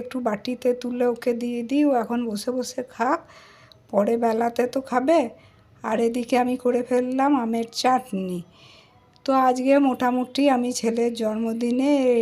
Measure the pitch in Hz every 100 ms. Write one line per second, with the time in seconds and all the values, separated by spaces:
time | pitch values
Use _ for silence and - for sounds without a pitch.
0 | 247 254 240 208 - 247 254 247 240 247
1 | 247 233 247 233 240 240 233 277 294 247
2 | 214 240 233 208 - 254 240 - 247 -
3 | 247 330 - - - - - _ _ 202
4 | 208 233 233 220 233 233 247 269 262 254
5 | 269 330 233 - - _ _ _ 220 220
6 | 233 247 233 247 247 254 240 240 247 247
7 | 254 262 277 269 226 226 226 - 254 254
8 | 254 190 185 180 - - - - _ _
9 | _ _ - 269 262 254 262 277 277 247
10 | 247 254 254 262 285 247 247 247 226 233
11 | 240 226 214 214 226 226 240 247 277 285
12 | 254 240